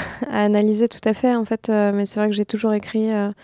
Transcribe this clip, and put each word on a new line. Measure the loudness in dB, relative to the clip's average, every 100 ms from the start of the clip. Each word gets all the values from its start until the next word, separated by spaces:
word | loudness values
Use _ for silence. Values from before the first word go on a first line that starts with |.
| -2
<laughs> | -8 -4
à | 0
analyser | 2 4 2 2 0
tout | 0 -2
à |
fait, | 0 2 0
en | -2
fait, | -4 0
euh, | 2 2
mais | 2 -2
c'est | 0
vrai | 0
que | 0
j'ai | -2
toujours | -2 0
écrit, | 0 -2 -2 0
euh, | 0 -2 -6